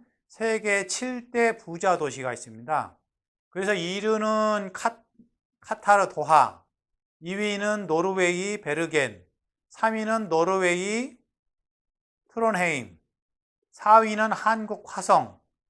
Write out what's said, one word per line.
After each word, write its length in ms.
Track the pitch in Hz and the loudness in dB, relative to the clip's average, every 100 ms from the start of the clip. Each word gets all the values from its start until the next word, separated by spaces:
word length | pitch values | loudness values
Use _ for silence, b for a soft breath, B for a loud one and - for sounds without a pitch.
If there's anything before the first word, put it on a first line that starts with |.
| b b b | b b b
세계 580 | - 226 220 208 202 196 | -6 -4 -2 0 -2 -2
칠 440 | - 254 247 240 | -6 -6 -8 -6
대 260 | 240 233 226 | 0 0 0
부자 420 | - 170 196 170 | -8 -2 0 2
도시가 340 | 147 123 127 | -2 -6 -8
있습니다. 640 | 117 120 110 120 151 98 - _ _ _ _ _ | -8 -12 -14 -4 -4 -4 -12 _ _ _ _ _
그래서 240 | 175 196 | -6 -2
일 340 | 202 170 196 214 | -2 -2 -4 -2
위는 640 | 220 214 214 220 208 196 | 0 0 2 2 0 -4
카-, 300 | 190 233 - _ _ _ _ _ _ | -4 -4 -4 _ _ _ _ _ _
카타르 480 | - 214 - 208 190 | -10 -2 4 4 4
도하, 540 | - 143 156 117 - _ _ _ _ _ _ | -2 4 4 4 -2 _ _ _ _ _ _
이 140 | 165 196 | -8 -4
위는 500 | 208 202 208 214 185 | -4 -2 -2 -2 0
노르웨이 720 | 160 185 185 180 175 196 208 | 0 0 2 0 0 -4 -6
베르겐, 640 | 156 151 165 156 131 95 _ _ _ _ _ | -4 -4 -2 0 -2 -6 _ _ _ _ _
삼 260 | - 226 | -4 -2
위는 340 | 220 214 226 208 | -2 -2 -2 0
노르웨이 880 | 160 170 190 180 175 196 220 269 - _ _ _ _ _ _ _ _ _ _ _ | 2 2 2 2 0 -2 -4 -6 -12 _ _ _ _ _ _ _ _ _ _ _
트론헤임, 720 | 233 226 190 175 143 107 87 _ _ _ _ _ _ _ | -4 -2 0 0 -2 -6 -16 _ _ _ _ _ _ _
사 280 | - 208 226 | -2 6 6
위는 340 | 220 214 220 | 6 0 -2
한국 520 | 196 214 226 214 214 - | 0 0 0 -4 -10 -12
화성, 540 | - 185 175 113 - _ _ | -4 4 4 2 -10 _ _